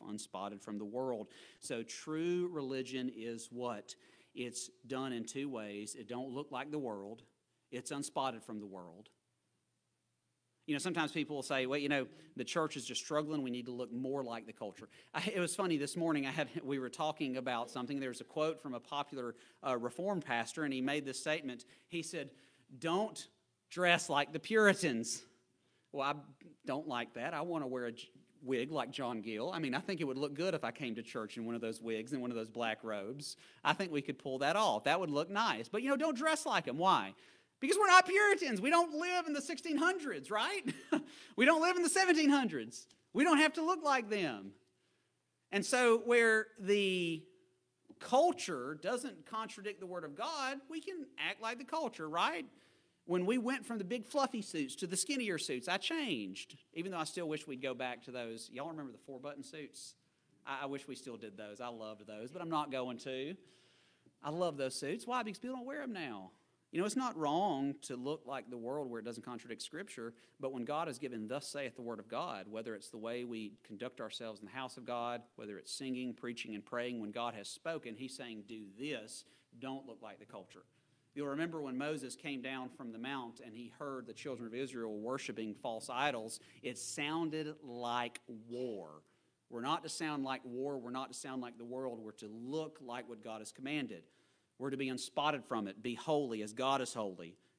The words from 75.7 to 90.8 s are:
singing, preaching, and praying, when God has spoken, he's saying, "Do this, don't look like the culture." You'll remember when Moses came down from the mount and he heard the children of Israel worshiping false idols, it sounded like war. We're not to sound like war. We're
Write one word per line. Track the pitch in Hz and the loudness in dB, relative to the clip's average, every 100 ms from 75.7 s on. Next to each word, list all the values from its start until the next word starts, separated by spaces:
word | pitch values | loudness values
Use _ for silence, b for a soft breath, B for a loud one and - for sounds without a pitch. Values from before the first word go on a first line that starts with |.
singing, | - 135 127 127 | -6 -2 -2 -2
preaching, | 113 120 117 120 | -4 -6 -6 -6
and | 104 98 | -8 -4
praying, | 120 120 120 | -2 -2 -2
when | 107 | -4
God | 117 117 | -2 -4
has | 113 104 | -4 -10
spoken, | - 165 160 123 110 | -8 -4 -4 -6 -8
he's | 131 | -10
saying, | 131 123 110 101 | -8 -10 -10 -10
"Do | 113 101 98 | -12 -12 -8
this, | 143 127 110 - - b b 120 | -4 -4 -6 -14 -16 b b -12
don't | 131 135 135 | -8 -8 -10
look | 110 | -14
like | 110 98 | -14 -16
the | 104 | -14
culture." | 107 90 - - b b b b | -14 -14 -18 -20 b b b b
You'll | 143 143 | -6 -2
remember | 139 165 165 | 0 -2 -2
when | 139 127 | -4 -2
Moses | 143 156 131 - | -2 -2 -4 -8
came | 156 135 | -6 -6
down | 131 135 127 | -4 -6 -8
from | - 123 | -10 -10
the | 113 | -8
mount | 127 139 120 117 | -6 -4 -6 -12
and | 120 110 | -14 -12
he | 117 - | -12 -8
heard | 143 135 120 | -6 -6 -8
the | |
children | - 151 120 117 | -10 -6 -6 -6
of | |
Israel | 117 135 127 113 107 | -4 -4 -4 -4 -4
worshiping | 110 131 - 113 110 | -2 -2 -4 -6 -6
false | 101 127 113 - | -4 -4 -4 -4
idols, | 123 143 123 110 - B B | 2 2 2 -4 -8 B B
it | - 123 | -8 -6
sounded | - - 147 165 165 156 151 156 | -6 -2 0 0 0 -2 -4 -6
like | 139 120 120 120 120 117 - 113 113 | -10 -4 0 2 0 -4 -14 -14 -8
war. | 120 127 104 80 78 _ b b b - | -4 -4 -4 -8 -14 _ b b b -12
We're | 120 | -4
not | 127 165 | 0 0
to | 160 | -2
sound | - 160 147 135 | -4 -2 -2 -2
like | 131 | -4
war. | 127 120 139 | -6 -4 -4
We're | 139 | -4